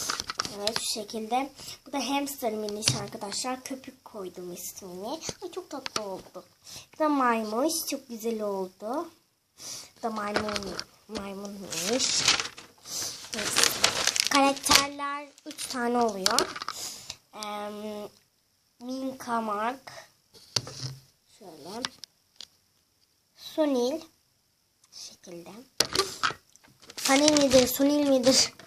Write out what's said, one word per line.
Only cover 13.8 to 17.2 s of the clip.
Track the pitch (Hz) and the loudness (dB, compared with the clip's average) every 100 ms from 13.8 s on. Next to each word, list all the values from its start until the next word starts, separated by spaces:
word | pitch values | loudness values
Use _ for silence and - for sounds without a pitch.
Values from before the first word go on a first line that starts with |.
| - - - - - | 0 2 0 2 4
Karakterler | 285 277 269 - 277 285 285 285 285 285 - 302 | 6 6 4 4 6 4 -2 -6 -6 -10 -16 -14
üç | - - | -10 -6
tane | 262 240 240 | -2 2 4
oluyor. | 233 196 185 226 370 - - - - - - - | 2 2 2 2 0 -4 -10 -8 -10 -10 -14 -16